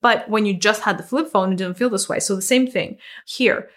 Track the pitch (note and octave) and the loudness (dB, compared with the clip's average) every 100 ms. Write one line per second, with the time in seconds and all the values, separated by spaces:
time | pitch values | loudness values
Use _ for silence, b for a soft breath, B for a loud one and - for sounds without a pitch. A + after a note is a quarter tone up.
0 | A#3+ A3 - G#3+ G#3 F#3 G#3 G#3+ - G3 | 4 2 0 0 0 2 0 0 -2 -4
1 | F#3+ B3 A3 G3+ F#3+ F#3 F#3 F3+ B3 G3+ | -2 -2 0 0 0 -2 -4 -2 -2 0
2 | F#3+ - - G3 F#3+ B3+ B3+ A3+ - - | -2 -4 -2 -2 2 2 2 -2 -6 -10
3 | B B - - B3 - - | B B -16 0 2 2 -4